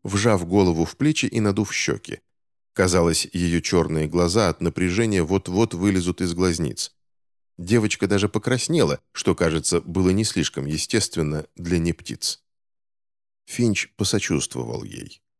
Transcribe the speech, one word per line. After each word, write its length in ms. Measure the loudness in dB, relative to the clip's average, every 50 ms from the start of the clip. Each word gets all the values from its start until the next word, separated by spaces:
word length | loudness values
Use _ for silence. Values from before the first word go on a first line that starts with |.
| -8
вжав 440 | -4 -4 0 2 4 4 2 2
голову 380 | 2 4 4 4 4 4 2 0
в 120 | -2 -2
плечи 300 | 0 0 0 0 0 -2
и 140 | -2 0 0
надув 320 | 0 2 0 0 -2 -2 -4
щеки. 480 | -4 -2 -2 -4 -4 -6 -12 -14 -14 _ _ _ _ _ _ _ _ _ _ _
Казалось, 560 | 2 2 4 4 4 4 4 2 0 -2 -4 -2
ее 280 | -2 0 2 2 0
черные 480 | 0 2 2 2 2 2 0 -2 -2 0
глаза 400 | 2 2 2 4 4 2 2 2
от 120 | 0 0
напряжения 640 | -2 -2 -2 0 -2 0 0 0 0 2 2 0 2
вот-вот 520 | 2 0 0 0 0 0 0 0 0 0
вылезут 460 | 0 0 2 2 2 0 0 -2 -2
из 140 | -4 -4 0
глазниц. 580 | 0 0 0 2 0 -2 -4 -4 -6 -10 -10 -12 _ _ _ _ _ _ _ _ _ _ _ _
Девочка 520 | -14 -2 0 2 2 2 0 0 -2 0 0
даже 200 | 2 0 0 0
покраснела, 720 | -2 -4 -2 -2 -2 -2 -2 -2 0 2 2 2 0 -4 -6 _ _
что, 240 | -4 -2 0 0
кажется, 440 | 2 2 0 0 0 -2 -2 -2 -2
было 300 | -2 -2 -2 0 2 2
не 140 | 2 2 0
слишком 420 | -2 -2 -2 -4 -2 -4 -6 -6
естественно 800 | -4 -4 -6 -4 -2 -2 -2 -2 -2 -4 -4 -2 -2 -2 -4 -8 -10 _
для 240 | -12 -4 -2 0 0
нептиц. 640 | 0 0 -2 -4 -8 -12 -12 -8 -6 -6 -6 -8 _ _ _ _ _ _ _ _ _ _ _ _ _ _ _ _ _ _ _ _ _
Финч 480 | -10 -4 0 0 2 2 0 -2 -6 _
посочувствовал 880 | -4 -2 0 0 -2 -2 0 -2 -2 -2 -4 -6 -8 -8 -8 -8 -10 -10
ей. 400 | -12 -14 -14 -16 -16 -18 -20 _ _ _ _